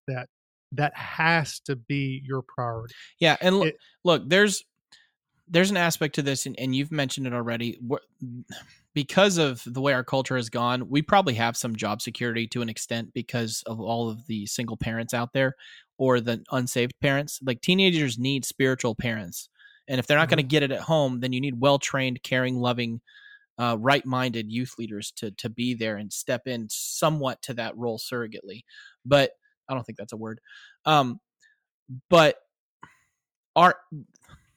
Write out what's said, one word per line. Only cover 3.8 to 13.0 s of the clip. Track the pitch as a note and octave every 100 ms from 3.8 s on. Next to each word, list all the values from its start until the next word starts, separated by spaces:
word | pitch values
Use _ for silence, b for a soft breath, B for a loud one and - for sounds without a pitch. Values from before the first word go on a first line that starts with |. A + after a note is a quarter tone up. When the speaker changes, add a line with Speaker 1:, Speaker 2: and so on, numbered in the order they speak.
| b b
Speaker 2:
look, | F3+ D3 A#2+
there's, | F#3 G#3 F#3+ _ _ _ b b b _ _ _
there's | E3+ F#3+
an | F#3
aspect | E3+ - D3+ -
to |
this, | C#3 C3+ C#3
and, | -
and | C3
you've | C3 D3
mentioned | D#3 C3+ C#3 C3
it |
already. | A#2+ A#2 A2+ A#2 - A#2+
Wh-, | C#3+ _ _ B2+ B2 - B B B _
because | D3 C3+ F#3 G3+ E3+
of | C#3+ A#2+ A#2
the | C3
way | C#3
our | B2+
culture | - C3+ C3 B2+
has | A2+
gone, | A#2+ A#2+ B2+ A#2+
we | C#3+
probably | D3+ G3+ F3
have | A2+ A#2 -
some | A#2+ A2
job | G#2 G#2
security | A#2+ - B2 A#2 A2
to | A#2+
an | A2+
extent | A2 - A#2